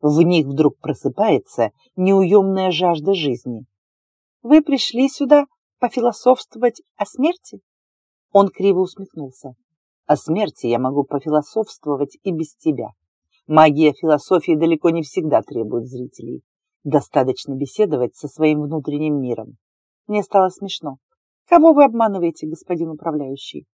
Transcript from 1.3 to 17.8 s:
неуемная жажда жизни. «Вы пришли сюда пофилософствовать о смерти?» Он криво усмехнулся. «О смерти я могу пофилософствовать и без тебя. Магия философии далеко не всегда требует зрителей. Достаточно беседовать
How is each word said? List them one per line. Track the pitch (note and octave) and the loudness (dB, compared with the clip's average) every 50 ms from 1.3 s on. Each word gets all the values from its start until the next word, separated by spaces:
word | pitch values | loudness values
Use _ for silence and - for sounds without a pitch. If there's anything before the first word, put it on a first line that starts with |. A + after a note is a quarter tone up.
| E3+ A#2+ - - - - - - _ _ _ _ _ | 2 0 -2 -4 -4 -2 -2 -2 _ _ _ _ _
неуемная | - F#3 F#3+ G3 G3 F#3+ F3 F#3+ G#3 F#3+ F#3+ F#3+ F#3+ F#3+ F#3 | -2 0 2 4 4 4 4 4 4 4 4 0 -2 0 -2
жажда | F3 D3+ F3+ F3+ E3+ D#3 D3 E3+ G3 | -2 0 0 0 0 0 0 -2 -2
жизни. | F3+ D#3+ D3 B2 A#2 - B2+ A#2+ A2+ - _ _ _ _ _ _ _ _ _ _ _ _ _ _ _ | 0 0 -2 -4 -4 -6 -10 -12 -12 -12 _ _ _ _ _ _ _ _ _ _ _ _ _ _ _
«Вы | _ A#3 C#4+ D#4+ D4+ | _ 4 4 4 4
пришли | - C#4 C4 - - - A#3 C4 C4+ | 4 -2 -2 -2 -4 -2 0 0 0
сюда | - - C#4+ B3 D4 D4 C#4+ C#4 _ _ _ _ _ _ | 0 -4 2 4 4 4 4 2 _ _ _ _ _ _
пофилософствовать | - A#3+ - - A3+ A#3+ A3+ - - B3 B3+ B3 - _ _ A3 A3+ A#3+ A3+ - - _ _ | -6 -4 -2 0 -2 -2 -2 0 2 2 2 2 0 _ _ -2 -2 -2 -2 -2 -20 _ _
о | _ G#3 | _ -10
смерти?» | - - - B3+ D#4+ F4+ _ _ - - G3 _ _ _ _ _ _ _ _ _ _ _ _ _ _ | -10 -4 -2 -2 -2 -2 _ _ -20 -20 -20 _ _ _ _ _ _ _ _ _ _ _ _ _ _
Он | _ G3 G3 G3 | _ 2 2 2
криво | - - F3+ G3+ F#3+ F3 | 0 -2 0 2 2 2
усмехнулся. | F#3+ F3+ - - G3 - _ E3 D3 C3 B2+ - - C3+ B2 _ _ _ _ _ _ _ _ _ _ _ | 0 -2 -4 -14 -18 -18 _ -14 -14 -14 -14 -16 -18 -18 -20 _ _ _ _ _ _ _ _ _ _ _
«О | D3+ | -2
смерти | C#3+ - - D#3 G3 A3 E3 - - - | -2 0 -4 -2 -2 -2 -4 -6 -8 -4
я | A#2+ A#2+ A#2 | -2 -2 -2
могу | B2+ C3 C#3 C#3+ C#3 | -2 -2 -2 -2 -4
пофилософствовать | - - C#3+ - D#3+ D3+ D3+ D3 - - G#3+ A3 G#3 - - _ D3+ C#3+ C3+ C#3+ C#3+ _ _ _ | -4 -4 -6 -4 -2 -2 -2 -2 -2 -6 -6 -6 -6 -8 -16 _ -6 -4 -4 -6 -8 _ _ _
и | - | -6
без | F3 D#3 D#3+ D3+ - | -6 -6 -6 -8 -10
тебя. | _ - E3 D3 B2+ A#2 G#2 - _ _ _ _ _ _ _ _ _ _ | _ -4 -4 -4 -4 -6 -12 -14 _ _ _ _ _ _ _ _ _ _
Магия | _ D3+ D3+ D#3 D#3+ D3 C#3+ D#3+ D3+ C#3 | _ 4 6 6 6 6 4 2 2 2
философии | _ - D#3+ D#3 C#3+ - - F#3+ F3 D#3 - E3 | _ 0 0 0 0 2 0 0 0 2 0 0
далеко | D3+ D#3 E3+ E3+ D3+ _ E3+ | 0 2 0 0 2 _ 0
не | E3 E3+ D#3 | 0 0 -4
всегда | C#3+ - - D#3+ D#3 C#3 C#3 - | -6 -6 -4 -4 0 0 0 0
требует | - - A#2 A2+ G#2+ A2+ A#2 A2+ | 0 -6 -6 -6 -4 -6 -6 -8
зрителей. | B2+ B2 B2+ B2+ - _ - - - B2+ C3 _ _ _ _ _ _ _ _ _ | -8 -12 -12 -14 -14 _ -18 -14 -14 -14 -14 _ _ _ _ _ _ _ _ _
Достаточно | D3+ - D3 - - - D3 C3 B2+ B2+ - - - C#3 | -2 0 0 -2 0 -2 0 0 0 -2 -6 -6 -10 -8
беседовать | C3+ C#3 C3 - - | -8 -8 -8 -2 -2